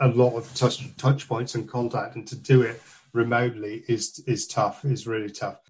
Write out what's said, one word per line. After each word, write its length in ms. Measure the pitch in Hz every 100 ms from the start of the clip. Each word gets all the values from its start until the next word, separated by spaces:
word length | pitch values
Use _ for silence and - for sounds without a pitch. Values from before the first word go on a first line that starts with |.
a 80 | 131
lot 260 | 117 123
of 180 | 117 -
touch, 420 | - 127 - - -
touch 320 | 127 139 -
points 260 | 117 127
and 140 | 139 -
contact, 480 | 123 117 113 101 120
and 100 | 104
to 80 |
do 280 | - - 131
it 200 | 113 113 - - _
remotely 720 | 117 117 120 120 110 104 113 -
is, 380 | 113 - - 139
is 220 | 107 -
tough, 360 | - 104 -
is 220 | 143 113 117
really 240 | 110 104
tough. 300 | 101 104 - _